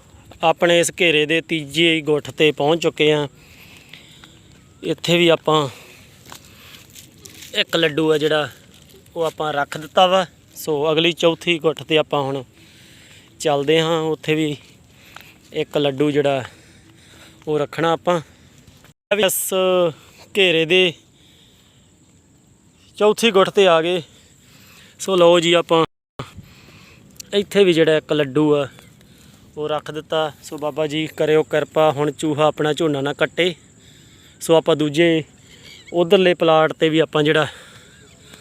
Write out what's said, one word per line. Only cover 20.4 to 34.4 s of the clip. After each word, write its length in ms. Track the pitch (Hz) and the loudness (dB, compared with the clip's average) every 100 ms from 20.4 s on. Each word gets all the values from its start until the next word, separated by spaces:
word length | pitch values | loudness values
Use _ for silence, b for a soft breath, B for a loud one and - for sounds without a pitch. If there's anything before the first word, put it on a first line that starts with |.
| 185 160 | 2 2
ਦੇ 280 | 160 185 180 - _ _ b b b b b b b _ _ _ _ _ _ _ _ _ _ - | 2 2 2 -2 _ _ b b b b b b b _ _ _ _ _ _ _ _ _ _ 0
ਚੌਥੀ 340 | 208 208 226 | 0 2 2
ਗੁੱਠ 180 | 190 180 | 2 2
'ਤੇ 200 | 208 190 | 4 4
ਆ 140 | 165 | 4
ਗਏ। 200 | 170 180 - - _ _ b b b b b b | 2 -4 -8 -20 _ _ b b b b b b
ਸੋ 180 | - 185 | -2 4
ਲਓ 240 | 170 175 | 6 6
ਜੀ, 120 | 165 | 4
ਆਪਾਂ 320 | 170 - 165 156 _ _ - B B B B B B B B - - - | 0 2 0 0 _ _ -20 B B B B B B B B -20 -20 -6
ਇੱਥੇ 300 | 202 196 202 | -6 -2 2
ਵੀ 80 | 185 | 2
ਜਿਹੜਾ 240 | 160 160 156 | 4 4 2
ਇੱਕ 160 | - | 0
ਲੱਡੂ 420 | 151 143 139 151 | -4 -2 0 2
ਆ 140 | 147 135 - b b b b b b b 156 | 0 -2 -12 b b b b b b b -12
ਉਹ 120 | 151 | -8
ਰੱਖ 220 | 151 - | -8 -8
ਦਿੱਤਾ। 420 | 156 - 160 156 - | -12 -6 -4 -4 -8
ਸੋ 160 | - 151 | -16 -10
ਬਾਬਾ 280 | 147 139 156 | -8 -4 -4
ਜੀ 200 | 156 156 | -4 -6
ਕਰਿਓ 360 | - 151 156 | -4 0 0
ਕਿਰਪਾ, 480 | - 151 143 160 156 | 0 -4 -2 0 0
ਹੁਣ 200 | 139 147 | 0 -4
ਚੂਹਾ 360 | 139 160 143 151 | -4 -4 0 0
ਆਪਣਾ 260 | - 151 | 0 -4
ਝੋਨਾ 280 | 147 165 139 | -2 -2 -2
ਨਾ 120 | 139 | -4
ਕੱਟੇ। 420 | 147 151 - 175 - _ _ b b b b b b | -4 -4 -2 -4 -4 _ _ b b b b b b